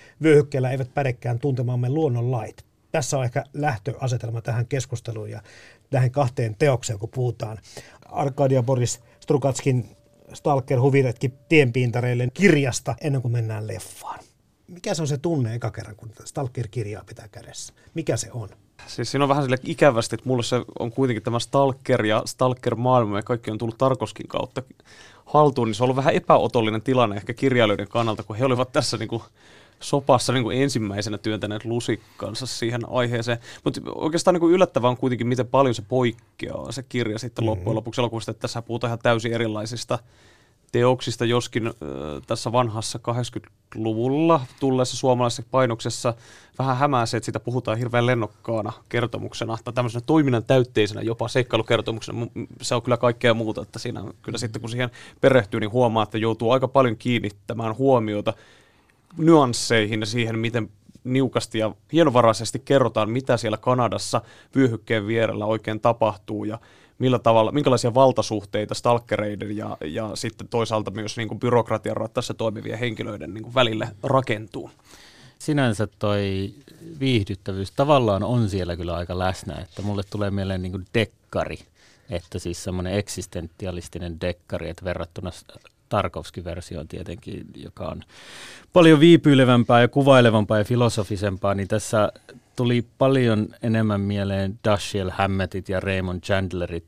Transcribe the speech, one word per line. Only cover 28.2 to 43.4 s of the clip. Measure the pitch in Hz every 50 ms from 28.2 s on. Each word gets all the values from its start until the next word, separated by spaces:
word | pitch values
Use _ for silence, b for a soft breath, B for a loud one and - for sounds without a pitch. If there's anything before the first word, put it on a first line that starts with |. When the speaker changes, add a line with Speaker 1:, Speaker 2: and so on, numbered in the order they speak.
| -
Speaker 2:
kun | - 104
he | 104 131
olivat | 135 127 120 127 -
tässä | - 151 127 - -
niinku | - 117 - 117 113 - - b b b b b b b b b b
sopassa | - - - 143 135 - 160 127 - - 123
niinku | 131 120 107
ensimmäisenä | 95 127 139 139 123 123 110 98 98 101 101 110 107
työntäneet | 107 - 107 107 104 104 104 104 - -
lusikkansa | 110 117 120 - - 113 101 - _ _ - - 101 110 120 131
siihen | 123 - - 120 113 120 123 120 -
aiheeseen. | - 127 123 120 123 117 113 120 117 117 B B B B -
Mut | 143 131 - - - -
oikeastaan | - - 160 156 170 - 190 175
niinku | 175 170 165
yllättävää | 175 185 185 - - 131 113 123
on | 127
kuitenkin, | - - 131 123 113 117
miten | 120 127 123 120
paljon | 120 - 135 139 131 113
se | -
poikkeaa | - - 127 127 127 117 110 - _ _ _ - - - - - - -
se | 120 135 123
kirja | - - 123 117 107 107 110
sitten | - 123 - - 117
Speaker 1:
Mhm. | 113
Speaker 2:
loppujen | 110 92 87 110 110
lopuksi | 110 107 117 - -
elokuvasta, | 123 113 113 113 104 -
että | 110 -
tässä | - 120 - 117
puhutaan | - - 117 120 - 120
ihan | 117 117
täysin | - 123 117 113 113 120 117
erilaisista | 113 113 113 107 107 107 110 120 117 - - 127 120 b b b b b b b b b b b b _ _
teoksista, | - 120 120 127 127 127 - 131 113 - 120
joskin, | 113 120 120 117 - - 120 110
ö, | 117 - - - 71 67 67 71 78 73 67 -
tässä | - 117 117 - 123
vanhassa | 110 123 123 113 104 113 107 - - 120
kahdeksankymmentäluvulla | - - 117 123 123 - - -